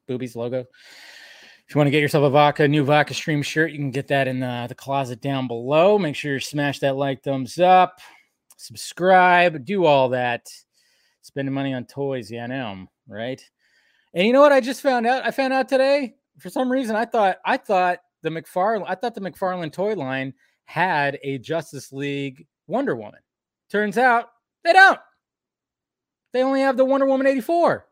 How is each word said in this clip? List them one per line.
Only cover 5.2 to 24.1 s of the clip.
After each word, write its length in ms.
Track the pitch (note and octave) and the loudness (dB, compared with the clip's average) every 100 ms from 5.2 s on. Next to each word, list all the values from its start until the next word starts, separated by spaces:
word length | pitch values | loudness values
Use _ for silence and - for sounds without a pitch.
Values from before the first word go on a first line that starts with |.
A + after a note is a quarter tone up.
down 240 | C#3 C3+ B2+ | -4 -4 -4
below. 520 | A#2 B2 D#3 F#3+ G#3+ | -6 0 4 4 4
Make 180 | D#3+ C3 | 0 -6
sure 180 | D3 | -6
you 60 | C3+ | -6
smash 400 | - D3 C#3+ C3+ | -6 -4 -4 -2
that 160 | C#3 C3+ | -2 -2
like, 260 | C#3 B2+ | -4 -4
thumbs 360 | C#3+ C3+ B2 D#3+ | -6 -6 -6 0
up, 420 | F3+ F#3 F3+ - - - _ _ _ _ | 6 6 4 -2 -20 -20 _ _ _ _
subscribe, 1040 | - A2+ - - F#3 F#3 F3+ F3 F3 D#3+ | -20 -18 -16 -2 4 6 6 4 2 0
do 220 | A#2+ G3+ E3 | -6 0 4
all 240 | C#3 C3 | 4 2
that. 360 | B2+ B2 A#2+ - - _ _ _ _ _ _ | 0 -2 -4 -8 -20 _ _ _ _ _ _
Spending 320 | - C#3 C3+ | -16 -10 -6
money 200 | C#3 C#3 | -6 -6
on 100 | C3 | -6
toys, 460 | A#2+ C#3 C#3 C3 G2+ | -10 -8 -6 -6 -10
yeah, 140 | A#2 | -12
I 20 | A#2+ | -10
know, 400 | C3+ A#2 F#2+ F#2 _ _ | -10 -10 -12 -16 _ _
right? 380 | G#2 A#2+ C3 _ _ _ _ _ _ _ | -12 -10 -10 _ _ _ _ _ _ _
And 120 | E3 G#3 | -2 2
you 60 | |
know 80 | C4 | 4
what 120 | D4 | 6
I 80 | C#4 | 4
just 200 | A#3+ - | 0 -4
found 260 | C#4+ B3 A#3 | -2 0 0
out? 180 | C4 | -2
I 60 | A#3 | -2
found 220 | - C4 | -4 -2
out 160 | C4 B3+ | -2 0
today, 460 | C4 C4+ C#4+ B3 - _ _ | 0 2 0 -2 -12 _ _
for 100 | F3+ | -10
some 240 | C4+ B3+ | -6 -2
reason, 240 | C4 A3+ G#3+ | -2 -2 -4
I 80 | |
thought, 320 | A#3 A#3 G3 - | -2 0 0 0
I 140 | F#3 - | -2 -4
thought 400 | - F#3 F3+ F3 _ _ | 0 0 0 -2 _ _
the 80 | D#3+ | -10
McFarlane, 560 | D#3+ - F3+ G3+ A3 F3 | -8 -8 -4 -2 -2 -6
I 60 | |
thought 200 | F#3 A#3+ | -6 -8
the 60 | A3+ | -8
McFarlane 500 | F#3+ - F#3+ F3+ D#3+ | -12 -6 -6 -6 -8
toy 240 | F3 G#3 | -6 -4
line 380 | G3+ C3 C3+ C3 - _ _ | -4 -4 -6 -6 -10 _ _
had 540 | _ D#3+ F#3 D#3 C#3+ C#3 | _ -2 0 0 -2 -4
a 140 | C#3 C#3 | -8 -8
Justice 560 | A2 E3 D3+ C#3 - | -6 -6 -8 -14 -14
League 540 | C#3 C#3+ C#3+ C#3 C3 - _ - | -10 -6 -6 -8 -12 -20 _ -8
Wonder 280 | G#3+ C4 B2 | -6 -4 -6
Woman. 240 | G#2 - _ _ _ _ _ | -10 -20 _ _ _ _ _
Turns 280 | G3+ G#3+ G3 | -4 -2 0
out 320 | B3+ | 2